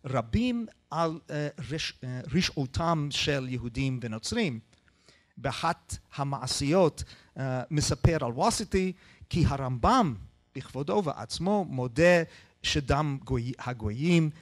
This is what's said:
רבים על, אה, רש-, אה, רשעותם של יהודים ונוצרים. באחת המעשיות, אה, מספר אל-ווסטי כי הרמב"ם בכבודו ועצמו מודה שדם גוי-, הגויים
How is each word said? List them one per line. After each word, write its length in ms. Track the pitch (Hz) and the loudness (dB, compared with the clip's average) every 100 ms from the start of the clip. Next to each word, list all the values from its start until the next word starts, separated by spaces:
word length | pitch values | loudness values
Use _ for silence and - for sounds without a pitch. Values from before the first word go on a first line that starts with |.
רבים 640 | 123 127 113 202 247 240 220 - _ | -4 -4 0 2 2 0 -6 -12 _
על, 280 | 156 165 165 - | -2 0 -2 -6
אה, 180 | 151 147 - 120 | -6 -4 -6 -8
רש-, 220 | 156 - - | -6 -6 -8
אה, 160 | 127 127 - | -10 -8 -2
רשעותם 760 | 151 180 - 127 - 165 160 147 | 0 0 -2 -4 0 0 0 0
של 380 | - 156 139 127 | -2 0 0 -2
יהודים 520 | 127 120 117 135 127 | -4 -6 -2 -2 -2
ונוצרים. 580 | 123 110 - 233 190 117 - _ _ _ _ _ _ - | -4 -6 -4 0 0 -2 -10 _ _ _ _ _ _ -8
באחת 600 | 135 - 165 - - - - | -6 -2 -2 -2 -8 -16 -12
המעשיות, 880 | - 139 120 127 - 143 180 165 - - - _ - | -6 -4 -4 -4 -2 2 4 4 2 -10 -14 _ -8
אה, 240 | 131 127 - | -4 -4 -2
מספר 560 | 147 143 139 - 160 123 | -2 0 2 2 2 0
אל-ווסטי 680 | 120 208 - 202 190 185 175 - - - | 0 0 0 -2 0 0 -4 -14 -20 -4
כי 140 | - - | 2 2
הרמב"ם 680 | 139 131 127 180 254 180 104 - _ _ | 2 -4 0 4 4 4 0 -10 _ _
בכבודו 480 | 135 - 131 147 208 | -14 -10 -6 0 0
ועצמו 600 | 165 - 110 - 175 208 160 | 0 -4 -8 -4 0 0 0
מודה 540 | 131 123 117 170 175 160 - - _ | -4 -2 6 6 6 4 -6 -20 _
שדם 560 | - 156 135 143 147 139 | -2 -2 2 2 2 -2
גוי-, 280 | - 131 120 - | -2 -2 -2 -6
הגויים 720 | - 123 110 110 160 170 156 - | -8 -6 -6 -2 4 4 4 -2